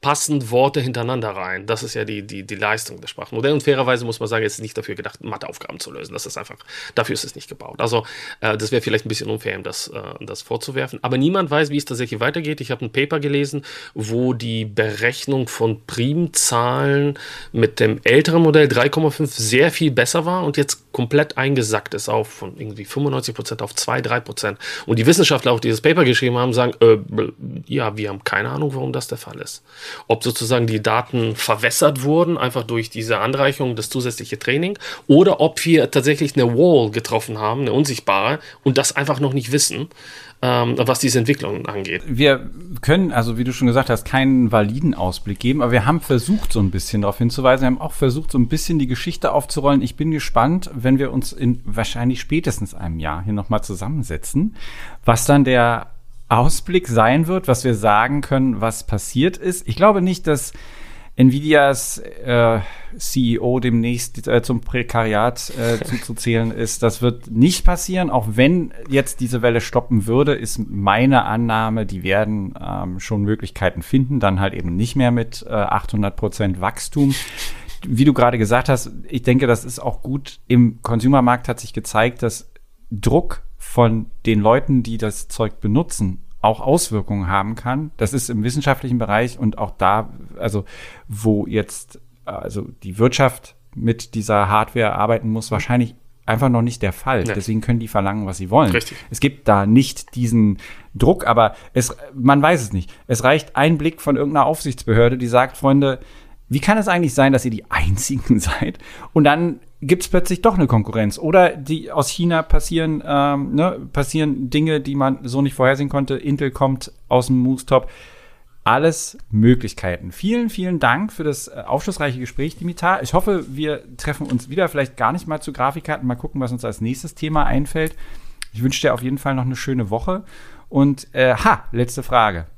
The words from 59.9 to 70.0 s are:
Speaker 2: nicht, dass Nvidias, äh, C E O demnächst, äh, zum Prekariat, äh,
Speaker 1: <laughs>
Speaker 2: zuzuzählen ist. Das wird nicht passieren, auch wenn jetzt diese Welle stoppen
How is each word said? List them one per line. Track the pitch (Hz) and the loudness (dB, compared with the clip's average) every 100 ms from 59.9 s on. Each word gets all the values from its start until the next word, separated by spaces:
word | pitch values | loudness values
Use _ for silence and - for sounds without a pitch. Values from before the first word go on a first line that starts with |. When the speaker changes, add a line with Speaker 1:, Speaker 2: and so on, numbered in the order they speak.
| 202 | 4
Speaker 2:
nicht, | 180 180 - | 2 -2 0
dass | 147 - - - - - - - | -2 -2 -12 -18 -18 -16 -16 -16
Nvidias, | - 131 139 151 151 143 135 - - | 6 6 6 4 6 6 4 -4 -10
äh, | - - 113 120 117 113 90 - - - | -12 -12 0 4 4 4 -2 -10 -12 -8
C | - - 120 | -4 0 2
E | 117 | 2
O | 123 127 | 0 0
demnächst, | 127 117 117 120 120 - 113 | 2 2 0 -2 -6 -8 0
äh, | 117 | 0
zum | 117 120 | 2 -4
Prekariat, | - 127 117 117 113 104 117 120 - - | -2 -4 -2 0 0 2 0 -2 -10 -4
äh, | 117 117 | -2 -2
Speaker 1:
<laughs> | |
Speaker 2:
zuzuzählen | - 120 - 117 - 113 113 | -2 -6 -6 -6 0 0 0
ist. | 113 113 - | -2 -6 0
Das | 117 107 | 0 0
wird | 123 120 - | -2 -2 -6
nicht | 113 143 180 - | 4 4 6 4
passieren, | 214 - 185 175 | 2 -2 -2 2
auch | 127 110 | 2 0
wenn | 110 135 180 160 - - | 4 4 4 -2 -8 -2
jetzt | 135 131 - | 0 0 -4
diese | 123 123 | -4 2
Welle | 120 117 | 2 2
stoppen | - 123 - 120 | 0 -2 2 0